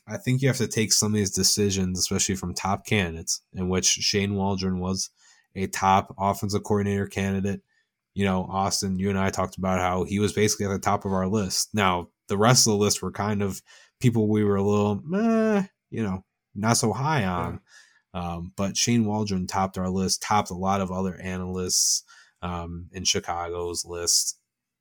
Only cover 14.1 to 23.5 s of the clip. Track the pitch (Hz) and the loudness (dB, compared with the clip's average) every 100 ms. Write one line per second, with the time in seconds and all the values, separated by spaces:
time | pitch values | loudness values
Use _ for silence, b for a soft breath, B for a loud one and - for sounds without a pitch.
14.1 | 113 107 107 104 101 98 104 104 101 147 | 4 4 4 4 2 4 4 2 0 -2
15.1 | 190 226 226 220 208 190 _ _ - 107 | -2 2 2 2 2 -2 _ _ -6 -4
16.1 | 92 - _ _ - 107 120 113 104 143 | -4 -8 _ _ -2 2 4 2 0 0
17.1 | 156 98 87 87 87 _ b b b b | 0 0 0 -4 -6 _ b b b b
18.1 | 92 87 85 87 - 98 90 - 120 107 | -8 -6 -6 -8 -4 -4 0 2 2 2
19.1 | 107 104 92 90 98 95 95 92 95 92 | 0 -2 -2 -2 0 -2 -2 -2 0 0
20.1 | - - 107 98 90 95 98 92 90 95 | -2 0 0 0 -2 0 0 0 -2 -4
21.1 | 87 92 92 92 92 90 - - - - | -6 -6 -6 -6 -4 -2 0 0 0 -6
22.1 | B B B 87 87 85 85 90 95 90 | B B B -6 -6 -8 -10 -12 -8 -4
23.1 | 98 92 85 87 | -2 -2 -6 -6